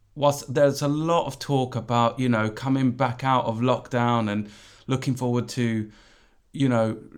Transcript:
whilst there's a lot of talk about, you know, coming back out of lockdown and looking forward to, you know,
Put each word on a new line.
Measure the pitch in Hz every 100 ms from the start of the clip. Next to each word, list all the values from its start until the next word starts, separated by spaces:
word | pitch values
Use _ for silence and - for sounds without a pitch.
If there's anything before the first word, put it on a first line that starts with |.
| _ 151
whilst | 147 143 -
there's | 131 143 135
a | 143
lot | 147 160 170 -
of | -
talk | - 139 123 117
about, | 107 120 117 131
you | 127
know, | 113 110
coming | - 131 135 127
back | 123 127 123
out | 135 127 117
of | 113
lockdown | 127 117 - 120 120 117 107
and | 104 104 - - - -
looking | 131 135 123
forward | 123 120 120
to, | - 117 113 107 - - _ _ _ _
you | - 135
know, | 117 113 - -